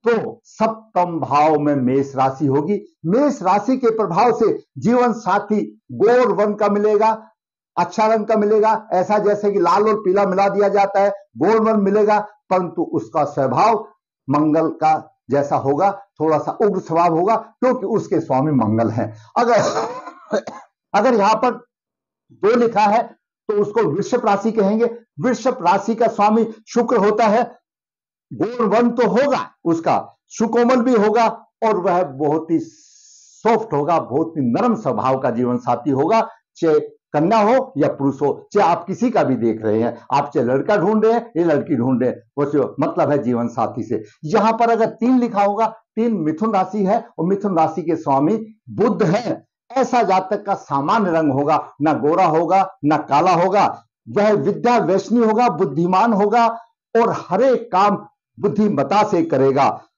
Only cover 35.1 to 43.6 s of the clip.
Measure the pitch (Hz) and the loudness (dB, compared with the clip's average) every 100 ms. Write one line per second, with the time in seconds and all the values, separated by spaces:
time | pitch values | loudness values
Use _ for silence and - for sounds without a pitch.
35.1 | 135 131 117 123 123 135 120 151 135 160 | 0 -2 -2 -2 -2 -2 -4 -2 -2 2
36.1 | 226 220 - _ - 165 151 151 _ _ | 0 0 -10 _ -2 2 2 0 _ _
37.1 | 151 165 226 208 262 262 143 147 - 139 | -2 2 2 2 2 0 -2 -2 0 -4
38.1 | 135 143 - - 208 165 170 - 180 240 | 0 -2 -2 -4 0 2 0 -4 -4 0
39.1 | 202 135 123 113 110 110 107 117 117 - | 0 0 0 -2 -2 -2 0 -2 -6 -4
40.1 | 143 147 151 120 135 135 208 175 214 220 | -4 -2 -2 0 -2 0 0 2 2 2
41.1 | 233 233 160 170 147 - 135 123 123 123 | 0 -2 -2 0 0 0 -2 0 0 -2
42.1 | 110 _ - 143 147 110 - 147 185 139 | -4 _ -6 -2 0 -2 -2 -4 0 0
43.1 | 143 117 117 117 - | 0 0 -2 -2 -4